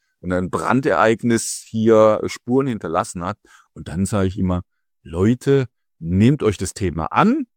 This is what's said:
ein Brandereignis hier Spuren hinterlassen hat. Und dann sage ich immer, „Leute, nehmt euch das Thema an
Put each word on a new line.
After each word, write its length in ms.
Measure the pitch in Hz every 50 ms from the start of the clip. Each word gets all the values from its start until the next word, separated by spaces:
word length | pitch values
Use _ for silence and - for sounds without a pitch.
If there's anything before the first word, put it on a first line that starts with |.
| _ _ _ _ -
ein 260 | 90 90 90 92 82
Brandereignis 1120 | - 87 80 82 110 131 143 156 95 78 101 110 117 107 - 120 117 113 - - - - - -
hier 540 | - 113 110 113 110 110 110 107 107 - -
Spuren 420 | 92 - - _ 120 123 135 135
hinterlassen 560 | 139 117 98 - 85 80 90 113 - - 92 85
hat. 140 | 92 107 - _ _ _ _ _ _ -
Und 140 | - 78 -
dann 180 | 76 87 98
sage 220 | - 113 101 95 95
ich 100 | 92 104
immer, 240 | 95 92 90 87 - _ _ _ _ _ _ _ -
„Leute, 640 | 78 80 85 95 110 127 127 - 139 139 139 131 - _ _ _ _ _ -
nehmt 440 | 82 82 87 95 107 123 151 135 82
euch 140 | 107 95
das 160 | - 98 90 -
Thema 400 | - 98 87 78 80 78 - -
an 340 | 110 151 214 262 320 254 - _